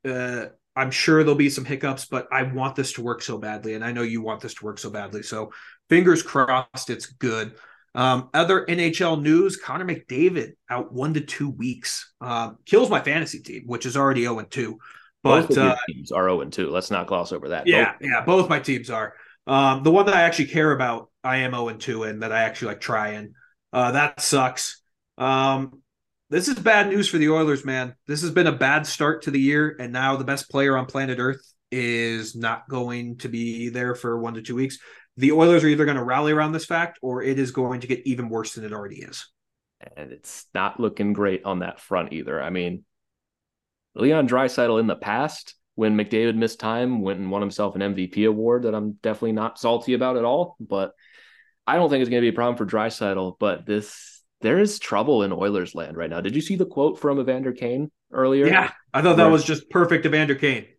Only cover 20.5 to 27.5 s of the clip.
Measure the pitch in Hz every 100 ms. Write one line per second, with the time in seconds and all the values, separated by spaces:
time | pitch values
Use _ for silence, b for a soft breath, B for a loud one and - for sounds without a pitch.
20.5 | 160 156 139 123 113 - _ 127 131 127
21.5 | 123 117 110 131 113 110 107 113 110 110
22.5 | - 113 98 - 113 107 107 107 b b
23.5 | b _ 127 123 135 147 - - 139 127
24.5 | - - - _ _ _ - 131 135 135
25.5 | 135 135 - _ _ _ _ _ 160 190
26.5 | 247 202 208 208 202 190 170 151 160 156